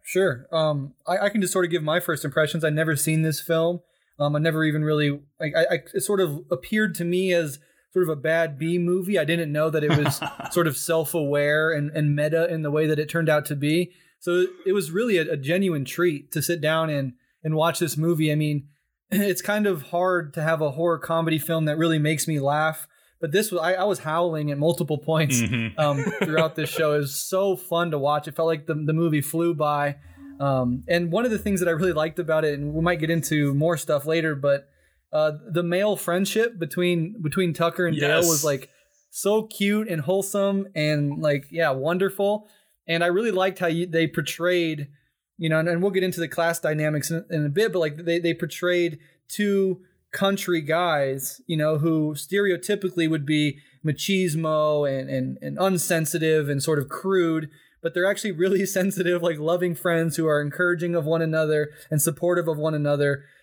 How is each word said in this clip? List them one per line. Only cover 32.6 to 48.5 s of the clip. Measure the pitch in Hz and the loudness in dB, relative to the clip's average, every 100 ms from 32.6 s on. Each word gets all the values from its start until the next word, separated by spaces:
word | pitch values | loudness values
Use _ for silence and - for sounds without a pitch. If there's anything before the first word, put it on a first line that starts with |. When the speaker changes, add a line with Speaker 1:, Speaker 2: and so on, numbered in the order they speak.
| 147 | -4
Speaker 1:
we | 156 | 0
might | 165 170 | 0 0
get | 156 | 0
into | 165 - 156 143 | 0 0 0 2
more | 139 160 165 | 2 2 0
stuff | - 147 | 0 -2
later, | 147 165 160 | 0 0 0
but, | 143 143 139 - _ _ _ _ | 0 0 0 -2 _ _ _ _
uh, | 156 156 147 - | 0 0 -2 -4
the | 170 | -2
male | 170 180 208 196 | 0 0 0 0
friendship | - 175 196 220 240 208 | 0 0 0 0 0 -2
between, | 165 180 175 175 165 220 | -4 0 2 2 0 -4
between | 151 185 180 | -2 0 0
Tucker | 156 165 - 175 | 2 0 0 0
and | 156 | 2
Dale | 147 160 | 2 4
Speaker 2:
Yes. | 175 | 4
Speaker 1:
was, | 151 | 2
like, | 151 139 - _ _ _ _ | 0 -2 -4 _ _ _ _
so | - 196 220 | -4 0 0
cute | 220 - 202 208 220 | 0 -2 0 0 0
and | 160 | -2
wholesome | 147 196 196 202 196 196 196 | 0 0 0 0 0 0 -2
and, | 156 151 151 143 156 | -2 0 2 0 0
like, | 151 143 139 | 0 0 -2
yeah, | 165 156 | 0 0
wonderful. | 135 147 180 190 190 202 214 214 _ _ _ - | 0 0 0 0 0 0 -2 -6 _ _ _ -4
And | 165 | 0
I | 175 | 2
really | 185 233 | 2 0
liked | 185 190 185 | 0 0 0
how | 175 | -2
you, | 165 180 | 0 0
they | 165 160 | 0 0
portrayed, | - 147 - 175 180 165 151 143 - _ _ _ - | -2 -6 -2 0 0 0 -4 -10 -16 _ _ _ -6
you | 160 | 0
know, | 160 | 0
and, | 165 | 2
and | 170 | 0
we'll | 196 | 0
get | 185 | 0
into | 185 170 | -2 -2
the | 165 | -4
class | - 170 165 | -2 0 0
dynamics | 156 151 151 151 139 | -2 0 0 -2 -2
in, | 165 - | -6 -4
in | 160 147 | -4 -2
a | |
bit, | 156 220 | 0 0
but, | 175 | 0
like, | 156 151 | -2 -2
they, | 170 170 | -2 0
they | 170 | 0
portrayed | 165 165 | -2 -6